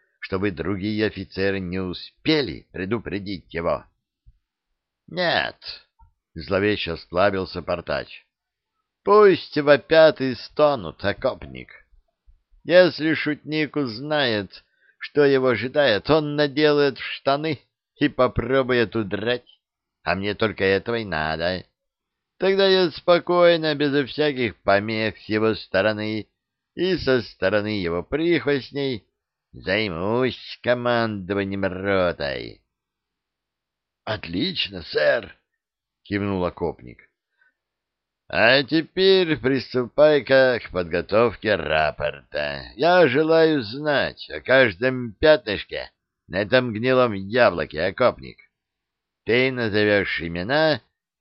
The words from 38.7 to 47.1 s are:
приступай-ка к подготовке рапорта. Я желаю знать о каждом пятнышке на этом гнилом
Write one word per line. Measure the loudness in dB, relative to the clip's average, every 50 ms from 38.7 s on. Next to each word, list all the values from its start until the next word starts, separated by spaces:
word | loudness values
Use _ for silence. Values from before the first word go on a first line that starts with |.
| -2 -2 -2 -4 _ 0 2 4 4 4 2 0 -2 -2
приступай-ка | -2 -2 -2 -2 -4 -4 -4 -4 -4 -2 2 4 4 6 6 4 2 2 4 4 4 4 2 -2
к | -4 -6
подготовке | -6 -6 -4 -2 -2 -4 -2 0 2 2 2 2 0 -2 -2 -2 0
рапорта. | 0 0 0 0 0 0 0 -2 -4 -6 -8 -8 -10 -14 _ -8 -6 -6 -6 -8 -10 -12 -14 -6
Я | -2 2 4 4 6 4 4
желаю | 4 2 2 4 4 4 4 4 2 0
знать | -4 -6 -10 -8 -4 -2 0 0 -2 -2 -6 -10 -14 -14
о | -12 -8
каждом | 0 2 4 4 4 4 2 -2 -4 -4 -2 -4 -6 -10 -6
пятнышке | _ 4 4 4 4 2 -2 -6 -6 -8 -10 -12 -12 -12 -14 _ _ _ _ _ _ _ -8
на | -6 -4
этом | -2 0 0 0 0 0 -4
гнилом | -4 -2 0 2 2 2 0